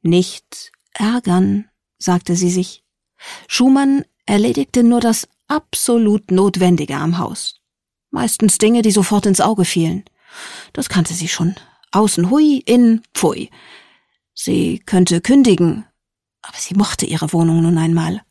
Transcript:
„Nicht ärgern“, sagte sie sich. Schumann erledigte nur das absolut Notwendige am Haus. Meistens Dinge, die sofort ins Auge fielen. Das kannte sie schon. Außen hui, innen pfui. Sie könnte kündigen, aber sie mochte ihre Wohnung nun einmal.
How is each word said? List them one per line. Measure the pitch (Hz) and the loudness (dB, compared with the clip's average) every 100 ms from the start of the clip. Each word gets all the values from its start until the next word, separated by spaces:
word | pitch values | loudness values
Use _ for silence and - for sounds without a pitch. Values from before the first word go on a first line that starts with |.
„Nicht | 170 175 185 - _ - - _ _ | 2 0 0 -8 _ -20 -20 _ _
ärgern“, | - 214 247 208 180 196 202 - _ _ _ | -4 -2 -2 0 0 2 -2 -6 _ _ _
sagte | - 180 - 175 | -2 -2 -2 -2
sie | 180 | 0
sich. | 185 185 - _ _ _ _ - - - | -2 -6 -12 _ _ _ _ -20 -20 -10
Schumann | - 254 269 277 277 - _ - | 0 2 4 2 0 -4 _ -2
erledigte | 208 226 262 269 247 | 0 0 -2 -2 2
nur | 233 240 | 2 2
das | 233 226 - _ _ | 0 -2 -6 _ _
absolut | 302 _ - - 233 214 208 - | -6 _ -6 0 2 2 0 0
Notwendige | 185 196 185 180 170 147 139 | 0 2 2 2 2 -2 -4
am | 156 175 | -4 -4
Haus. | - - - - _ _ _ _ _ | -6 -8 -12 -14 _ _ _ _ _
Meistens | - 233 - 214 - | -6 -4 0 0 2
Dinge, | 220 240 | 2 4
die | 220 | 2
sofort | 202 185 208 202 | 2 2 0 2
ins | 185 | 2
Auge | 170 202 170 | 0 0 -2
fielen. | 175 165 180 - _ _ - - - - | 0 -2 -4 -10 _ _ -20 -20 -20 -14
Das | - - | -10 -4
kannte | 180 165 | -2 -2
sie | 170 170 | -4 -8
schon. | - 170 196 _ _ _ | -2 -4 -4 _ _ _
Außen | 190 214 - 175 | 0 2 0 0
hui, | 277 302 269 - | 4 4 2 2
innen | 247 240 226 _ | 4 4 2 _
pfui. | - 165 - - - - - _ _ _ _ _ | -2 -2 -2 -10 -16 -20 -20 _ _ _ _ _
Sie | - - 185 170 185 | -12 -4 -2 -2 -4
könnte | - 185 175 170 | -2 2 2 0
kündigen, | 196 277 247 180 170 208 - _ _ _ _ _ | 2 4 4 4 2 -2 -12 _ _ _ _ _
aber | - - | -20 -14
sie | - 190 | -4 -2
mochte | 208 - - | -2 -4 -6
ihre | 156 156 | -4 -2
Wohnung | 170 165 165 | 0 2 2
nun | 165 165 | 2 0
einmal. | 165 170 160 202 _ | 0 -2 -2 -8 _